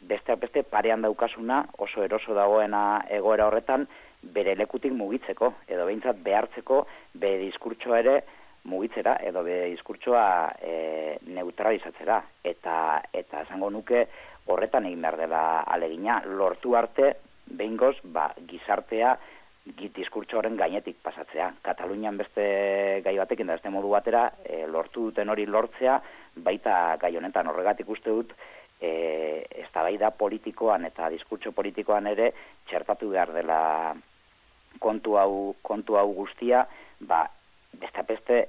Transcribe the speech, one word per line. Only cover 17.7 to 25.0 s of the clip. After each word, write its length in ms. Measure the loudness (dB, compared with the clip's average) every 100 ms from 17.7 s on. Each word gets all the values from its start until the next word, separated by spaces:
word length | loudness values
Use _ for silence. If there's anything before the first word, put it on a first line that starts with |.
| 2 2 2
ba, 260 | -4 -2 -2 -4 -14
gizartea 680 | -14 -2 -2 0 2 4 2 -2 -20 -20 -20
gi-, 260 | -20 -14 -12 -10
diskurtso 420 | -8 -8 -4 -2
horren 200 | -2 0
gainetik 400 | 0 -2 -6 -10
pasatzea. 480 | -10 -10 -10 -4 -4 -4
Katalunian 580 | -6 -6 -4 -4 -4 -4
beste 800 | -6 0 2 2 2 2 2 0
gai 120 | 0 0
batekin 300 | 0 -2 -2
da 80 | -4
beste 140 | -4
modu 200 | -4 2
batera, 340 | 2 4 2 2 -2
e, 220 | -10 -8 -4
lortu 420 | -4 -4 -4